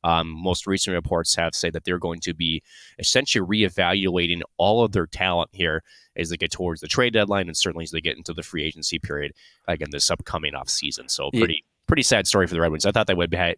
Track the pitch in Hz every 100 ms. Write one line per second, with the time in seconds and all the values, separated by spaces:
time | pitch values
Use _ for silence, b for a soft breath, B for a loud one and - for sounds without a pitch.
0 | 87 82 82 80 92 87 - 95 - 90
1 | 85 85 82 - 82 - 85 80 - 90
2 | 87 85 90 80 82 78 - B B B
3 | - 127 139 113 90 107 98 90 87 98
4 | 95 90 87 85 78 - 92 110 113 101
5 | 80 - 92 87 80 95 85 80 - b
6 | b - 82 85 85 - 90 80 - -
7 | 123 110 101 101 90 82 92 82 80 80
8 | 80 64 87 82 - 82 76 80 76 82
9 | - 73 73 - b b - 82 76 71
10 | - 82 - 85 76 69 67 - 73 -
11 | - - 71 113 110 78 - _ - 160
12 | 127 110 95 101 87 85 82 78 98 107
13 | 104 90 85 85 87